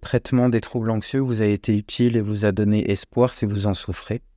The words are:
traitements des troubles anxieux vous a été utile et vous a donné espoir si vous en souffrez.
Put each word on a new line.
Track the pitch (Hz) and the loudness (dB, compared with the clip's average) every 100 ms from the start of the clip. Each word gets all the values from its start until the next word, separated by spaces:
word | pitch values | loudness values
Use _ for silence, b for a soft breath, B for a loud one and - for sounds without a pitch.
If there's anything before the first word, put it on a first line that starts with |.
traitements | - 123 - 123 123 | -2 -2 2 2 4
des | 117 | 2
troubles | - 123 113 | -2 -4 -2
anxieux | 110 - 135 | -2 -2 -2
vous | 131 110 | 0 2
a | |
été | 107 101 - 104 | 2 2 0 -2
utile | - - 120 113 | -2 0 2 2
et | |
vous | 104 104 104 | 0 0 0
a | |
donné | 98 104 107 - | 2 2 2 2
espoir | 101 - 117 123 | -2 -2 0 0
si | - | 0
vous | 104 101 101 | -4 0 -2
en | |
souffrez. | 92 - 90 - 120 - | -2 -6 -10 -8 -8 -10